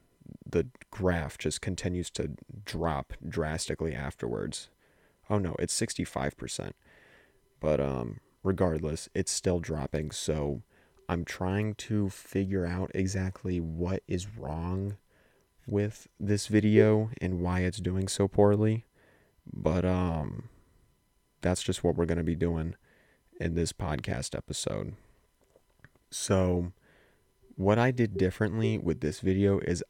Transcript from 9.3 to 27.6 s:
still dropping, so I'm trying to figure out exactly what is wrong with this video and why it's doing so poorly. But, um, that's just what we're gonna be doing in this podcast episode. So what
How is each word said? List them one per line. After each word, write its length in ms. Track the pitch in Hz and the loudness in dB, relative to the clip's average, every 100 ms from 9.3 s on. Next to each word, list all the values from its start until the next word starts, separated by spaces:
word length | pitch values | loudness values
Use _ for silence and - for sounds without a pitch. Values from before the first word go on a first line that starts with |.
still 280 | - 95 87 | -2 0 0
dropping, 500 | 82 78 67 76 76 | 0 -4 -2 -4 -4
so 520 | - - 76 71 67 - _ _ _ - | -4 -2 0 -2 -4 -8 _ _ _ -4
I'm 160 | 87 | -4
trying 500 | 85 - 92 98 107 | -4 -4 -2 0 -2
to 340 | 104 - 107 98 | -4 -2 0 0
figure 580 | - - 98 95 95 87 | -4 -4 -2 0 0 0
out 240 | 90 92 | -2 -2
exactly 680 | 98 95 98 92 - 92 90 | 0 0 0 -2 -4 -4 -2
what 420 | 82 80 87 95 - | -2 -2 -2 -2 -2
is 200 | 90 101 113 | -4 -6 -8
wrong 600 | 69 80 87 92 98 98 _ _ _ _ _ _ - | -6 -4 -4 -2 -4 -6 _ _ _ _ _ _ -4
with 420 | 101 107 - - - | 0 0 -4 -16 -6
this 280 | 101 104 - | 0 0 4
video 640 | 107 107 107 107 107 110 120 | 4 8 8 8 6 2 -2
and 200 | 90 90 | -2 0
why 200 | 90 90 | 0 2
it's 180 | 90 92 | 0 0
doing 300 | 90 92 95 | -2 0 0
so 200 | - 98 | 0 2
poorly. 580 | - 101 104 110 113 - _ _ _ _ _ - | 6 6 6 2 0 -4 _ _ _ _ _ -16
But, 320 | - 78 90 | -4 0 2
um, 640 | 90 90 90 156 - - - - _ _ _ _ _ _ _ _ | 2 2 0 -2 -4 -8 -14 -20 _ _ _ _ _ _ _ _
that's 220 | 87 92 | 0 0
just 220 | - 92 | 0 0
what 120 | 87 78 | 2 2
we're 100 | 85 | 2
gonna 180 | 85 | 2
be 100 | 82 | 0
doing 420 | 85 85 82 82 - _ _ _ _ _ - | 0 0 0 -2 -8 _ _ _ _ _ -6
in 140 | 85 | -2
this 180 | 82 82 | 0 -2
podcast 600 | - 85 76 - 60 - | -2 -4 -4 -4 -4 -4
episode. 600 | - - - - 50 50 - - _ _ _ _ _ _ _ - _ _ | -8 -6 -6 -4 -4 -6 -10 -18 _ _ _ _ _ _ _ -20 _ _
So 640 | - - 98 90 87 90 - _ _ _ _ _ _ - | -6 2 4 4 2 0 -6 _ _ _ _ _ _ -16
what 220 | - | 0